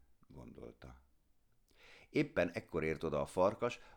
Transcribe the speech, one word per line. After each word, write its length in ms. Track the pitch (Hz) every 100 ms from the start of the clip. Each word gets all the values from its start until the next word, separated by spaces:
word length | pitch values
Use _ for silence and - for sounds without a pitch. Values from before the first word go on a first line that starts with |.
| - - -
gondolta. 720 | 69 60 - - - - 62 - _ _ _ _ _ _ _ - - -
Éppen 400 | - 147 - 87
ekkor 340 | 113 - 82
ért 180 | 78 76
oda 180 | 82 71
a 60 | 71
farkas, 540 | - 95 110 120 - -